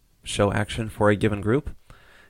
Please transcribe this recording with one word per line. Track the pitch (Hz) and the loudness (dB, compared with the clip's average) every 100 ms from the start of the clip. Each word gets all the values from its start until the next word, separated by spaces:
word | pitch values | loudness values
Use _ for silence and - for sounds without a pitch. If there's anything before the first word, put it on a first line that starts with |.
| _ _ | _ _
show | - - 101 | -8 0 0
action | 107 107 - 110 | 0 -4 -6 -6
for | - 104 | 2 2
a | 101 | 4
given | 110 104 | 2 0
group, | 101 131 - - _ - _ - _ | 0 0 -2 -12 _ -20 _ -20 _